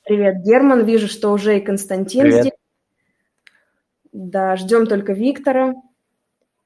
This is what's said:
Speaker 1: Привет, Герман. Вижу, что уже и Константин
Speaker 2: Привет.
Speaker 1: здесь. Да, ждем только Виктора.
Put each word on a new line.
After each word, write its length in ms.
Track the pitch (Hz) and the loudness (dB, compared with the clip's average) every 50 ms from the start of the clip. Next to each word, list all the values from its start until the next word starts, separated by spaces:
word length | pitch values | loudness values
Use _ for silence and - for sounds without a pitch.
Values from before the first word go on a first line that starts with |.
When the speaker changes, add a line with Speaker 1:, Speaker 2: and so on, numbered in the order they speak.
| _ | _
Speaker 1:
Привет, 380 | - 208 208 208 196 190 185 | -4 -2 0 0 0 0 0
Герман. 420 | 175 208 233 254 277 277 262 240 214 | 0 2 4 4 6 4 4 4 2
Вижу, 240 | 220 226 220 208 202 | 2 2 0 0 -4
что 240 | - - 220 208 | -6 -4 -2 -2
уже 240 | 208 202 196 214 208 | -2 0 0 0 0
и 60 | 202 | 0
Константин 600 | 202 208 196 196 - - 190 185 196 196 - 254 277 | 0 -4 -6 -6 -6 -6 -6 -6 -6 -4 0 2 4
Speaker 2:
Привет. 160 | 294 240 233 | 4 4 4
Speaker 1:
здесь. 100 | 247 269 - _ _ _ _ _ _ _ _ _ _ _ _ _ _ _ _ _ _ - _ _ _ _ _ _ _ _ _ _ _ _ | 2 0 -4 _ _ _ _ _ _ _ _ _ _ _ _ _ _ _ _ _ _ -20 _ _ _ _ _ _ _ _ _ _ _ _
Да, 440 | - 202 185 180 190 190 190 190 190 | -18 -16 -14 -8 -6 -4 -2 -2 -4
ждем 300 | 185 185 185 226 233 226 | -4 -2 0 0 0 2
только 280 | 226 208 196 196 208 196 | 0 -2 -4 -2 -4 -4
Виктора. 580 | 202 226 269 277 277 - 277 262 262 262 262 254 262 _ _ _ _ _ _ _ _ _ _ _ _ _ _ _ _ | -2 -2 -2 -4 -2 -4 -2 0 0 0 -2 -4 -8 _ _ _ _ _ _ _ _ _ _ _ _ _ _ _ _